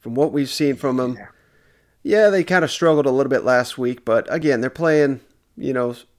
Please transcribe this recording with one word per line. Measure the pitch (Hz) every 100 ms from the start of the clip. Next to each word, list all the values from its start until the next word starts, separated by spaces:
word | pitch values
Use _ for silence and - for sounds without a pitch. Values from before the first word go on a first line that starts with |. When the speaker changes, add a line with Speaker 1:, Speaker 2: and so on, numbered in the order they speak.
Speaker 1:
From | 120
what | 117 151
we've | 147 135
seen | - 147 131
from | 139 127
him, | 127
Speaker 2:
Yeah. | 123 - _ _ _ _ _ _ _
Speaker 1:
yeah, | - 214 214
they | 196
kinda | 170 180 156
struggled | - 170 151 139
a |
little | 131 135
bit | 131
last | - 127 123 -
week, | 123 123
but | - 113 -
again, | 160 156 127
they're | 127
playing, | - 165 151 143 127 _ _ _ -
you | 139
know | 127 123 120 -